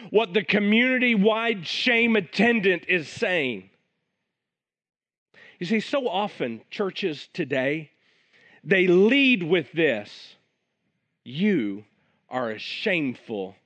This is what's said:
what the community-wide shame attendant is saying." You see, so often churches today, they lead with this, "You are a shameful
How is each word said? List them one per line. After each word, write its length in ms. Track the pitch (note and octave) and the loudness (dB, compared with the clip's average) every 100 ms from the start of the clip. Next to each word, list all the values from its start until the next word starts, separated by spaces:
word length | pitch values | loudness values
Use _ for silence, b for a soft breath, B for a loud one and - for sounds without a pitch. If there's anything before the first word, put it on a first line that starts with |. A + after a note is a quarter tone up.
| A3 | -2
what 220 | G3+ A3 | -2 0
the 100 | G3+ | -2
community-wide 1200 | F3 G#3 G3+ A3 B3+ B3+ B3 A3+ G#3 A3 A#3 G#3+ D3+ | 0 0 2 2 2 2 2 2 2 2 -2 -4 -6
shame 500 | - - A#3 A#3 A3 | -4 0 2 2 0
attendant 680 | F3 - A3+ A#3 F#3+ F3 - | -2 0 2 2 2 0 -2
is 220 | F3+ C#3 | -4 -4
saying." 600 | - G#3+ F3+ C3 G#2 F#2+ _ _ _ _ _ _ _ _ _ _ _ _ _ _ _ _ B B B | -6 -2 0 -2 -6 -12 _ _ _ _ _ _ _ _ _ _ _ _ _ _ _ _ B B B
You 60 | E3+ | -2
see, 140 | G#3+ | -2
so 280 | - C#4+ B3 | 0 -4 -2
often 560 | F3+ G#3 - C3 A2 - | -4 -4 -6 -6 -8 -12
churches 600 | - G3 - G3 C#3+ - | -6 -6 -4 -6 -6 -12
today, 580 | - C#3+ C#3 C3 D#3+ D3+ _ b b b b b b | -10 -4 -2 -2 -4 -10 _ b b b b b b
they 220 | D3 F#3+ F#3 | 0 2 6
lead 560 | F3+ G#3 C#4 C4+ A#3 | 6 6 6 4 4
with 300 | D#3+ F3+ - | 2 0 0
this, 640 | D#3 D#3 A2 G#2 - - - _ _ _ _ _ _ _ _ | 0 2 0 -6 -18 -20 -20 _ _ _ _ _ _ _ _
"You 600 | A#2 C#3 G#3 F3 G#2 G2 G#2 _ _ _ _ | -14 -2 0 2 -2 -6 -14 _ _ _ _
are 220 | B2+ A#2 | -6 -6
a 80 | G#2+ | -8
shameful 960 | - - G#3+ F3 C#3 A#2 - G#2 F#2+ G2 | -10 -6 -2 -2 -2 -6 -10 -8 -8 -12